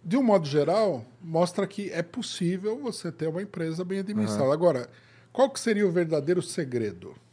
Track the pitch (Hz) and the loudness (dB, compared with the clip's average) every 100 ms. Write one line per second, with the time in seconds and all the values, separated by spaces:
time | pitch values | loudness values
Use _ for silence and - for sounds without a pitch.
0 | 165 247 240 196 147 147 147 202 208 127 | -2 2 6 4 4 2 4 2 2 0
1 | 113 - 165 160 175 202 196 - 202 165 | -8 -16 -2 0 2 0 -4 -4 -6 -6
2 | 170 254 - - 175 185 208 247 262 - | -6 -8 -8 -4 -2 -2 -4 -4 -6 -8
3 | 170 - 160 165 202 175 160 160 180 196 | -10 -6 -4 -4 -6 -6 -6 -4 -4 -4
4 | 196 214 214 208 135 151 175 123 123 - | -2 -2 0 2 2 4 4 2 -2 -14
5 | - - _ - 269 277 226 208 202 175 | -20 -20 _ 2 2 2 0 2 2 2
6 | 165 156 139 180 - - 135 120 107 87 | 2 0 2 0 0 -4 -4 -2 -2 -6
7 | 78 - _ | -14 -20 _